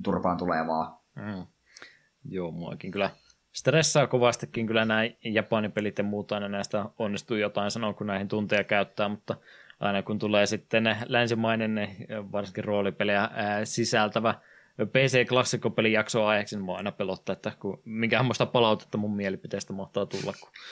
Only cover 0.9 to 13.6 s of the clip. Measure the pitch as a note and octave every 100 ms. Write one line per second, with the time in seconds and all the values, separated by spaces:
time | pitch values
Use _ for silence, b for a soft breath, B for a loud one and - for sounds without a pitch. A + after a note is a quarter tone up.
0.9 | - _ - G#2 F#2+ F2 _ _ B B
1.9 | B B B - F#2+ F2 E2 E2 - F#2+
2.9 | F#2+ G2 - b b _ - - D#3 D3+
3.9 | D3+ C3+ B2+ A#2+ A2+ - - A2 A2+ A2+
4.9 | A2 A#2 - A2+ G#2+ G#2 A2 G#2+ - G#2
5.9 | - G2+ G#2 G2 G#2 G2+ G2+ G2 G#2 G#2
6.9 | - A2 G2+ - A2 G#2 - G2+ A2+ A2
7.9 | G2+ G#2 G2 G2 G#2+ G2+ G#2 G2 G#2 F#2+
8.9 | - G#2 G#2 - G2+ B B B B G2+
9.9 | G2 F#2+ G#2+ G#2 G#2 G2+ G#2+ - A2+ A2+
10.9 | G#2+ - A#2+ A#2+ A2+ A2+ A2+ A2 A2 G2+
11.9 | G2 - A2 G2+ G#2 G2+ G#2+ G#2+ G#2 G2
12.9 | - G#2 G2+ A2 - G#2 G#2+